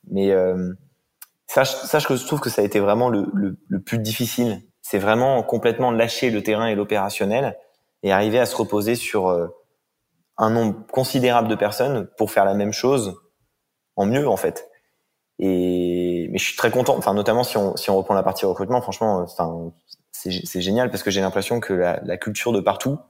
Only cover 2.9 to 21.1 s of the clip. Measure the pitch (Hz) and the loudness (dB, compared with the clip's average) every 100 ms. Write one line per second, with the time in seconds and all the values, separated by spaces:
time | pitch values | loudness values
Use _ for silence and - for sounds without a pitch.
2.9 | 107 123 110 - 98 101 - _ 98 - | 4 4 2 0 0 -2 -4 _ -6 -2
3.9 | 117 107 110 117 - 120 98 - _ - | -4 -2 -2 -4 0 0 -2 -10 _ -4
4.9 | 101 98 110 131 127 110 117 120 113 127 | -2 2 4 4 2 0 0 0 2 0
5.9 | 117 117 - 127 107 101 107 113 104 101 | 2 0 0 0 0 0 0 0 0 0
6.9 | 104 98 - 98 113 135 92 _ _ _ | 0 -2 -2 0 0 0 -6 _ _ _
7.9 | _ 98 95 107 117 117 - 110 104 104 | _ 2 2 4 2 2 0 0 0 0
8.9 | 120 - 107 92 87 85 - _ _ _ | -2 0 0 2 0 -2 -8 _ _ _
9.9 | _ _ _ _ - 110 117 113 98 - | _ _ _ _ 0 2 4 2 -2 -4
10.9 | - 127 135 123 120 113 107 104 - 127 | -2 0 2 4 4 2 0 -2 0 0
11.9 | 131 90 - 107 - 98 98 104 107 123 | 0 -4 -4 -2 2 2 2 -2 0 2
12.9 | 139 101 90 _ _ _ _ _ _ _ | 2 0 -8 _ _ _ _ _ _ _
13.9 | - 101 131 147 98 80 - - _ _ | -2 0 2 0 0 -2 -4 -18 _ _
14.9 | _ _ _ _ - 95 92 90 90 87 | _ _ _ _ -4 0 2 0 0 0
15.9 | 90 90 87 85 - - - 117 123 123 | 0 -2 -2 -4 -4 -4 -2 0 2 0
16.9 | 127 - 101 104 113 123 110 98 - - | 0 0 0 2 0 0 0 -2 -2 0
17.9 | 98 92 98 92 92 98 87 98 123 117 | 0 2 0 0 -2 -2 -2 -2 -2 -2
18.9 | 92 110 95 87 - 85 82 82 - _ | -4 0 0 -4 -4 -6 -4 -12 -14 _
19.9 | - _ - 95 90 - 92 90 110 123 | -20 _ -12 -6 -6 -6 -6 -2 0 0
20.9 | 98 - | -2 -2